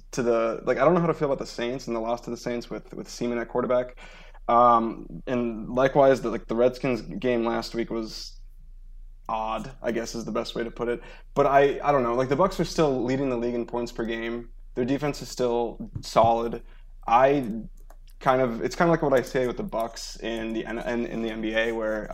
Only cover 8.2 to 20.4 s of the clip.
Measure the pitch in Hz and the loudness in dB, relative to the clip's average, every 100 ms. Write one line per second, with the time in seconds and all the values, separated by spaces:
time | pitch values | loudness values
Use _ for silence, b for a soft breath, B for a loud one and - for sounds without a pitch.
8.2 | - - - - - - - - - - | -14 -16 -18 -18 -20 -18 -18 -18 -18 -16
9.2 | - 110 110 113 107 - 123 113 113 117 | -8 -6 -4 -6 -8 -8 -4 -4 -4 -6
10.2 | 110 113 117 120 117 - 120 120 B B | -4 -4 -4 -6 -6 -4 -4 -4 B B
11.2 | - - 143 139 143 - 143 143 120 120 | -4 2 6 6 6 4 2 2 2 0
12.2 | 131 139 190 - 160 - 151 127 120 131 | 2 2 2 0 -2 2 2 2 0 0
13.2 | 139 120 120 120 113 120 120 - 113 113 | 0 -2 -2 -2 -4 -4 -6 -6 -4 -4
14.2 | 117 120 120 - - - 123 139 143 - | -4 -6 -10 -16 -8 -4 -2 0 -2 -4
15.2 | 127 - 123 117 117 - 113 - - 123 | -8 -2 0 0 -2 -6 -10 -10 0 6
16.2 | 113 117 117 117 b b b - - 117 | 6 4 0 -6 b b b -10 4 6
17.2 | 135 143 117 110 - - - - - - | 8 6 0 -6 -10 -14 -18 -20 -20 -2
18.2 | 139 131 131 113 127 - 170 165 151 131 | 2 4 2 0 -2 2 4 4 4 2
19.2 | - 135 127 107 104 110 113 - - - | 2 0 -2 -2 -6 -4 -6 -8 -14 -8
20.2 | 110 113 | -6 -4